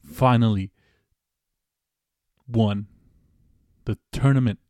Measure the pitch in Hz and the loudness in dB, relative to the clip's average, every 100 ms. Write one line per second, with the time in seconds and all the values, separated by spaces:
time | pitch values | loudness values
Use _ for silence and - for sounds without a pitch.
0 | - - 131 120 117 101 95 _ _ _ | -20 -2 2 2 2 0 -6 _ _ _
1 | _ _ _ _ _ _ _ _ _ _ | _ _ _ _ _ _ _ _ _ _
2 | _ _ _ _ - 117 110 101 104 _ | _ _ _ _ -6 0 0 -2 -8 _
3 | _ _ _ _ _ _ _ _ - 107 | _ _ _ _ _ _ _ _ -8 -8
4 | _ - 131 135 123 98 _ | _ -2 0 2 0 -4 _